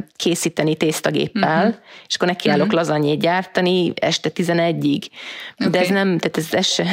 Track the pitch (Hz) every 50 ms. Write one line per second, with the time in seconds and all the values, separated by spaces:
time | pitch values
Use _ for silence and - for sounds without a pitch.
0 | - - _ - - 180 165 - - 165 - - 151 156 156 156 165 156 156 -
1 | - 156 151 143 147 156 - 208 175 151 156 165 190 226 226 - - - - -
2 | - - - - - 175 180 - - 160 147 143 147 208 190 165 170 151 151 151
3 | 151 143 151 139 - 165 175 185 190 - - 190 180 180 185 180 175 165 - -
4 | - 156 - - - 156 - - 175 165 170 170 170 170 160 147 143 147 143 -
5 | - - - - - - - - - - - - - 190 170 180 180 180 196 196
6 | 196 196 180 160 - 160 - - 156 - - - 196 - - - 196 175